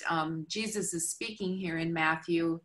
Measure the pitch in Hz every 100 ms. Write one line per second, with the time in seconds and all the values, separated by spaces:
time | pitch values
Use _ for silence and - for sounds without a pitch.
0 | - 165 156 160 156 214 220 214 175 170
1 | - - 226 214 185 190 175 165 165 165
2 | 160 160 - 170 165 165